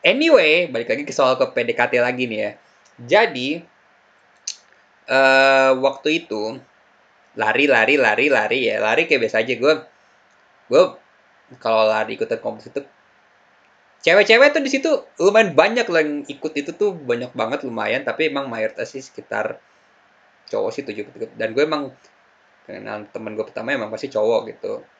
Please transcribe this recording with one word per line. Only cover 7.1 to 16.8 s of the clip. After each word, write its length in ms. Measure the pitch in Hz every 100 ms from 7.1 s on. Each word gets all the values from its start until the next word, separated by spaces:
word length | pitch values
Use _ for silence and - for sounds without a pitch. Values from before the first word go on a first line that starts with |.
| _ _
lari, 320 | - 107 113 143
lari, 320 | 123 110 143
lari, 280 | 113 104 143
lari, 280 | 127 107 131 113
ya, 80 | 107
lari 320 | 107 123 170
kayak 160 | 139 113
biasa 160 | 113
aja. 120 | 117 117
Gue, 160 | 135 147 - _ _ _ _ _ _ _ _
gue 120 | 131 185 - _ _ _ _ _ 127
kalau 320 | 113 113 110
lari 280 | 110 110 -
ikutan 200 | 110 -
kompetisi 320 | 117 110 113
itu, 80 | - - _ _ _ _ _ _ _ _ _ _ _
cewek-cewek 500 | - 190 208 226 285
tuh 80 | 302
di 80 | 269
situ 160 | 269 320 285 - -
lumayan 320 | 180 214 208
banyak 320 | 139 185 233 220
loh 140 | 165
yang 240 | 151 147 139
ikut 260 | 139 156 143
itu 160 | 143
tuh, 180 | 165